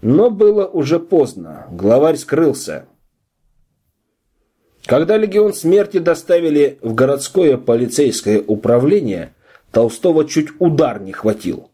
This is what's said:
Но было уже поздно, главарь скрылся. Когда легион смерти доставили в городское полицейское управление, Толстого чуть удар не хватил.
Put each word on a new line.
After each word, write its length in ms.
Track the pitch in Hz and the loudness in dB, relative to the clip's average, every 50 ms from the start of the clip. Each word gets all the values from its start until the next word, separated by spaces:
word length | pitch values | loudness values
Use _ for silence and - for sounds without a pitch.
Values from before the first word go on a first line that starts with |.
Но 300 | - 110 127 160 214 247 | 0 2 2 4 4 2
было 340 | 220 190 220 208 208 208 196 | 2 2 2 2 4 2 -2
уже 340 | 190 - 175 147 139 160 170 | -2 -2 -4 -2 0 -2 -2
поздно, 680 | 170 - 190 170 139 113 - 98 85 80 78 71 - - | -2 0 2 2 2 0 -2 -14 -18 -18 -18 -20 -20 -18
главарь 460 | 85 85 90 101 113 131 147 160 156 - | -14 -4 0 2 4 4 4 2 0 -2
скрылся. 680 | - - 143 151 165 151 - - - - 76 73 - _ _ _ _ _ _ _ _ _ _ _ _ _ _ _ _ _ _ _ _ _ _ _ _ _ _ _ _ _ _ _ _ _ _ _ _ _ _ _ _ | -4 -6 -2 0 0 0 0 -4 -8 -12 -12 -12 -14 _ _ _ _ _ _ _ _ _ _ _ _ _ _ _ _ _ _ _ _ _ _ _ _ _ _ _ _ _ _ _ _ _ _ _ _ _ _ _ _
Когда 320 | - - 135 160 165 214 220 | -2 0 0 2 2 0 0
легион 360 | 220 208 190 208 214 208 196 | 0 0 2 2 2 2 0
смерти 440 | - - 160 180 202 202 202 - 190 | -2 0 2 2 2 2 0 -2 -2
доставили 800 | 170 170 165 160 - - 175 170 170 160 151 147 143 135 - _ | 0 0 -2 -2 -2 0 0 0 2 2 2 2 2 2 0 _
в 140 | - 113 113 | -8 -6 -2
городское 640 | 113 127 131 139 139 139 - - 190 175 156 135 120 | 0 0 0 0 -2 -4 -4 -2 0 2 2 2 0
полицейское 840 | - - 117 117 123 117 - - 147 131 110 - - 104 107 104 | 0 0 0 0 0 -2 0 0 0 0 0 -2 -2 0 0 0
управление, 920 | 101 - 107 104 - 110 117 120 123 143 190 208 160 117 98 87 80 - _ _ _ _ _ _ _ _ | 0 -2 -4 -4 0 0 0 2 2 2 2 2 0 -2 -6 -8 -10 -12 _ _ _ _ _ _ _ _
Толстого 540 | _ 113 117 117 113 - - 185 165 156 156 | _ 0 0 0 -2 -2 -2 0 2 2 0
чуть 240 | 151 - 165 151 151 - - | 0 -2 -4 -4 -4 -4 -2
удар 420 | 185 170 156 143 160 127 113 104 | 0 0 2 2 0 0 -2 -8
не 100 | 98 92 | -12 -14
хватил. 580 | 95 - - 110 104 - - 87 - - - _ | -14 -6 -4 -4 -4 -2 -6 -8 -8 -8 -12 _